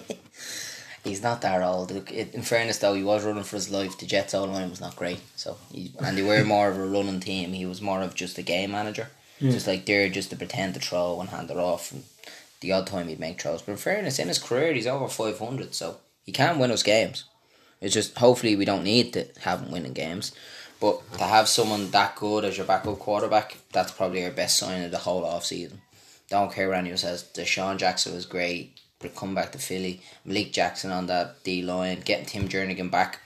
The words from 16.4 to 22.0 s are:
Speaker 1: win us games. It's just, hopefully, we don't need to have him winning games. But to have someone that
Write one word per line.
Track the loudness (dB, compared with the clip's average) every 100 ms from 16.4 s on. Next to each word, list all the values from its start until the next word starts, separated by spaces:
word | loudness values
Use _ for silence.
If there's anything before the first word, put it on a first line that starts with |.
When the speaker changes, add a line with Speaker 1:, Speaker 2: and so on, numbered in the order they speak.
| 4 6
Speaker 1:
win | 4
us | 4
games. | 6 6 6 -2 -12 _ _ _ _ _
It's | 0
just, | 0 0 6
hopefully, | 6 8 4 4
we |
don't | 4 2
need | 4 4 4
to | 0 -6 -6
have | -2 -2
him | -2
winning | -6 -6
games. | -6 -6 -6 -8 -10 -18 -18 -18 0
But | 2 2 -4 -2
to |
have | 6 6 6
someone | 4 4 2 2
that | 4